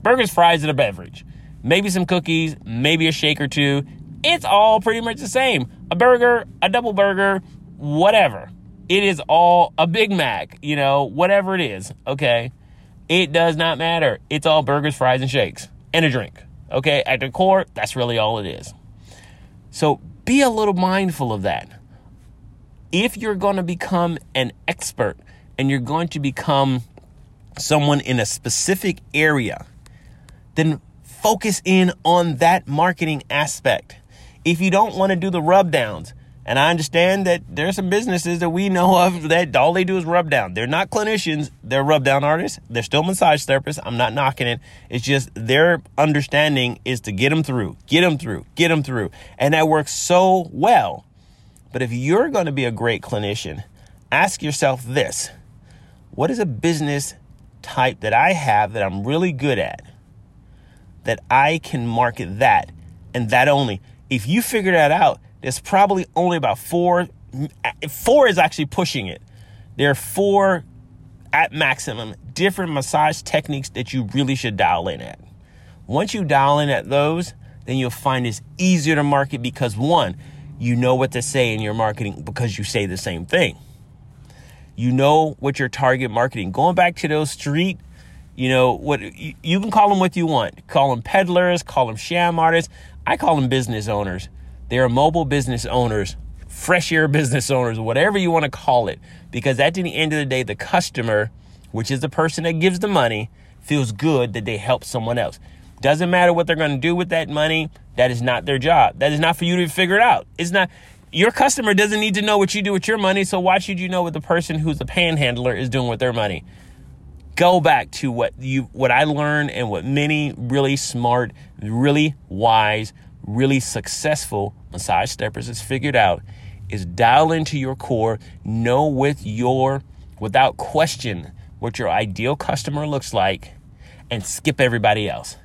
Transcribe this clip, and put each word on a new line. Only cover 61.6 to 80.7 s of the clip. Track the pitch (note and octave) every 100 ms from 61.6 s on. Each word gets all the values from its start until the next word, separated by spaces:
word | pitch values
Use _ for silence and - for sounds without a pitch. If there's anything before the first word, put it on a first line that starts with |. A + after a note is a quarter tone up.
can | - C3 A#2
market | A#2 B2 - F2 G2+
that | B2+ G2+ - - - - -
and | B2 B2
that | B2+ C3+
only? | C#3+ C3 G2 - - -
If | C3 G#2
you | G3+
figure | A#3 A#3 F#3+
that | F3 D3
out, | D#3+ D#3+ - - -
there's | C3 B2
probably | - F#3+ G3+ F#3+ F3 -
only | F3+ E3+
about | C3+ G2
four, | - F3 F3 F3 F3 - - C3 D3+ - - - D3+
four | - - C#4+ B3+
is | F#3
actually | D#3+ - D3
pushing | - F3+ C#3 F#2+
it. | - - - - - - -
There | C#3+
are |
four, | C3+ - - G3+ G3 G3 F3+ - - - - - - -
at | C#3+ E3
maximum, | D3+ D3 C3 - A2 A2 G#2 -
different | - F#3+ F#3+ F3+
massage | C#3+ B2+ D#3 D3+ D#3
techniques | - D3+ D3+ C#3 C3
that | - B2
you | C3 G#2+
really | C3+ C3+ C3+
should | A#2+ G2+
dial | F#2 F2 F#2
in | C2+
at. | A#1 - - - - - - - -
Once | B2+ G3+
you | A3
dial | E3 C#3 C#3 D3
in | D3
at | B2+ -
those, | C#3 D3 E3 F3+ - - - -
then | C3
you'll | B2
find | - C#3 C3 B2
it's | G2+ - -
easier | F3+ F3+ D3
to | D#3
market | C#3+ C#3+ C#3 C#3
because, | B2 - B2 G#2
one, | C#3 E3 G#2+ - - - - -
you | A#2+